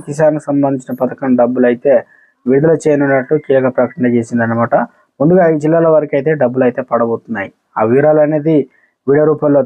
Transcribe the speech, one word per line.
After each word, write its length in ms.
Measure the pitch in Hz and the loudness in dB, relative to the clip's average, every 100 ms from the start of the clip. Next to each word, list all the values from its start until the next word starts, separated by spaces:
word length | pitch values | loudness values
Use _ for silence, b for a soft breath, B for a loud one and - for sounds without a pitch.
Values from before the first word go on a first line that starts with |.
కిసాన్ 340 | 147 143 156 151 - | -4 -2 0 0 -4
సంబంధించిన 480 | 143 139 139 - 123 | -2 0 -2 -6 -6
పథకం 340 | 127 120 135 123 | -6 -4 -2 0
డబ్బులు 260 | 120 127 123 | 0 2 0
అయితే 240 | 120 143 123 - b b b 123 | 2 2 0 0 b b b -2
విడుదల 300 | 135 160 156 | 2 2 0
చేయనున్నట్టు 520 | 156 143 143 139 127 156 - | 0 0 0 0 0 -4 0
కీలక 260 | 135 131 127 | 0 0 0
ప్రకటన 360 | 123 - 123 120 | -2 -2 0 0
చేసిందనమాట. 580 | 113 120 117 117 117 165 - b b - | -2 -2 -2 -2 0 0 -2 b b -2
ముందుగా 220 | 175 185 165 | 2 4 2
ఐదు 120 | 160 156 | 0 0
జిల్లాల 220 | 165 165 156 | 0 2 2
వరకు 180 | 151 143 | 0 -2
అయితే 120 | 139 151 | -2 -2
డబ్బులు 220 | 127 127 127 | -2 0 -2
అయితే 120 | 120 127 | -2 -4
పడబోతున్నాయి. 600 | 120 117 113 - 107 95 _ _ - | -2 -2 -4 -8 -10 -10 _ _ -4
ఆ 40 | 110 | 0
వివరాలు 320 | 127 151 151 147 | 2 2 2 2
అనేది 300 | 156 151 156 127 b b b - | 0 0 0 -2 b b b -2
వీడియో 200 | 143 156 | 0 2
రూపంలో 300 | 151 151 143 | 0 0 0